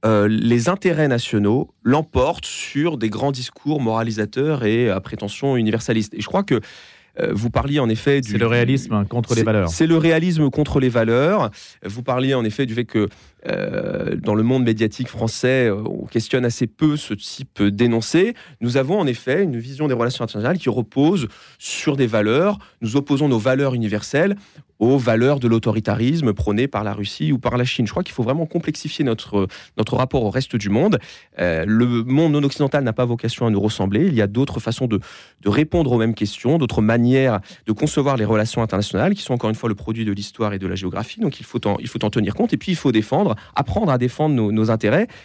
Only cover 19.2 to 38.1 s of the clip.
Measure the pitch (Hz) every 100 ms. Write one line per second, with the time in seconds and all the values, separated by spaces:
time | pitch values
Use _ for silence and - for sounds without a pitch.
19.2 | - 147 196 120 120 135 151 120 120 -
20.2 | 117 104 117 180 - 113 113 - 147 190
21.2 | 117 - - _ - - - 139 123 107
22.2 | 104 127 190 202 - _ 113 131 139 139
23.2 | 147 120 110 131 139 127 107 104 - 139
24.2 | 190 202 - - - _ 113 139 120 113
25.2 | 123 143 123 113 113 110 107 104 120 165
26.2 | 135 101 - 104 139 104 104 101 101 -
27.2 | 156 135 117 123 123 - 110 - 185 -
28.2 | 117 143 160 170 - 156 - - 139 110
29.2 | - 101 95 - - - 107 - 131 139
30.2 | 110 120 131 117 101 104 185 160 - -
31.2 | - - 87 80 87 110 123 120 117 135
32.2 | 165 147 143 - 143 147 127 110 123 117
33.2 | 110 - 120 101 104 - 95 104 185 127
34.2 | 101 107 139 - 110 117 127 104 - -
35.2 | - _ 101 104 156 175 151 123 113 110
36.2 | 104 - 120 165 127 - 107 117 120 131
37.2 | 131 104 - - - 107 151 151 139